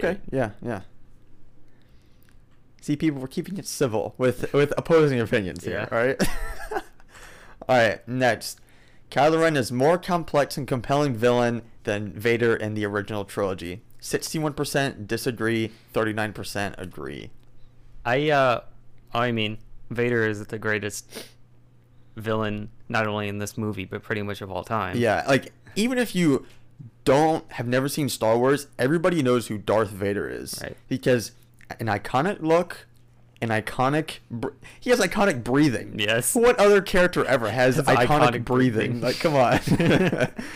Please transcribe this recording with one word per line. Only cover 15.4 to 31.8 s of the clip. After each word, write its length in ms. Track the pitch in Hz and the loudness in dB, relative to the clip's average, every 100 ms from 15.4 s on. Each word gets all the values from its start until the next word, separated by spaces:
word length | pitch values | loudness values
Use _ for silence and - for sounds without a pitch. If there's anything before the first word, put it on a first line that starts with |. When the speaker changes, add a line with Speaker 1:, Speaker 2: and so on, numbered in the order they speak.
| 113 113 110 - - | 0 0 -2 -8 -8
Speaker 1:
thirty-nine 400 | 120 110 107 107 | -2 -2 -2 -4
percent 420 | 95 101 107 101 - | -6 -8 -6 -6 -8
agree. 540 | 90 - 67 69 53 - - - - - - - | -12 -10 -10 -10 -14 -18 -20 -18 -20 -20 -20 -8
Speaker 2:
I, 260 | - 127 151 | -2 0 2
uh, 320 | 147 131 117 - - - - - | 4 4 2 -4 -16 -20 -20 -6
I 160 | 117 123 | -2 0
mean, 280 | 117 107 107 - - - | 0 -2 -4 -12 -16 -8
Vader 360 | 120 120 120 110 | -2 0 2 0
is 180 | 104 | -2
the 140 | 107 113 | -6 -6
greatest 640 | 107 107 104 - - - - - - - - - _ - - - | -2 -2 -4 -8 -12 -16 -16 -20 -20 -20 -20 -20 _ -20 -20 -10
villain, 540 | 107 110 107 104 107 - - | -4 -2 -2 -4 -8 -14 -6
not 180 | 110 107 | -2 -2
only 220 | 104 104 | -2 -4
in 100 | 101 | -6
this 180 | 104 - | -8 -6
movie, 280 | 107 98 | -6 -6
but 180 | 95 104 | -8 -10
pretty 200 | - 107 | -6 -6
much 180 | 101 101 | -6 -8
of 100 | 98 | -8
all 140 | 92 | -8
time. 320 | 87 113 98 95 | -4 -4 -2 0
Speaker 1:
Yeah, 260 | 117 95 - | 0 0 2
like, 240 | 135 - - - - | 0 0 -12 -10 -4
even 220 | 226 254 | -2 0
if 180 | 233 180 | -2 0
you 300 | 170 131 - - - - 117 - | 2 2 -2 -18 -20 -20 -20 -4
don't, 460 | - 131 156 160 - | 2 4 4 2 -4
have 160 | - 120 | -8 -2
never 200 | 123 135 | 0 0
seen 200 | - 139 | -2 -2
Star 280 | - 110 117 | 0 2 4
Wars, 300 | 127 143 - - | 4 2 0 -2
everybody 460 | 123 165 175 175 | 0 2 2 2
knows 240 | 127 123 113 | 4 2 0
who 100 | 107 | -4
Darth 340 | 95 107 107 | 2 2 2
Vader 380 | 101 101 101 69 | 0 -2 -2 -4
is. 300 | 62 65 - | -6 -10 -10
Speaker 2:
Right. 160 | - - - | -12 -14 -8
Speaker 1:
Because 420 | 131 - 123 101 - - - - | -2 2 2 0 -10 -20 -20 -16
an 80 | - | -6